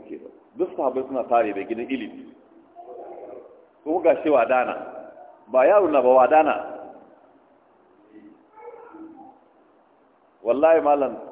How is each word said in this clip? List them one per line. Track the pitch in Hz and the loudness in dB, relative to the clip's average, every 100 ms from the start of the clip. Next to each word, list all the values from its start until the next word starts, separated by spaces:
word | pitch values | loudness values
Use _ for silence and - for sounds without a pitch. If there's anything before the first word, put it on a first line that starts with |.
| - | -16
ke | 78 | -18
ba. | - - _ 127 | -18 -20 _ -8
Duk | 180 - | -8 -4
sahabbai | 139 127 131 | -4 -4 -6
suna | 131 | -6
tare | 113 120 110 | 0 0 0
da | 98 | -4
gidan | 98 113 120 | -8 -8 -8
ilimi. | 131 104 - - - _ _ _ - - - - - - - - - _ _ | -8 -10 -16 -20 -20 _ _ _ -20 -20 -20 -18 -18 -18 -20 -20 -20 _ _
Kuma | 151 175 | -6 0
ga | 165 131 | 2 0
shi | 156 | 2
wadana. | 135 117 127 113 87 - - - - - - - | 2 2 0 -2 -6 -12 -16 -20 -20 -20 -20 -4
Ba | 127 143 | 2 4
yaro | 208 180 | 4 4
na | 147 | 2
ba, | 123 | 4
wadana. | 127 123 156 151 117 - - - - - _ _ _ _ _ _ _ _ _ _ - - _ _ 440 480 - - 320 320 - 262 - _ _ _ _ _ _ _ _ _ _ | 6 6 4 4 0 -6 -14 -18 -20 -20 _ _ _ _ _ _ _ _ _ _ -20 -20 _ _ -20 -20 -20 -20 -20 -20 -20 -20 -20 _ _ _ _ _ _ _ _ _ _
Wallahi | 110 127 160 165 | -2 2 4 4
malam, | 143 143 131 113 - | 4 0 0 -6 -16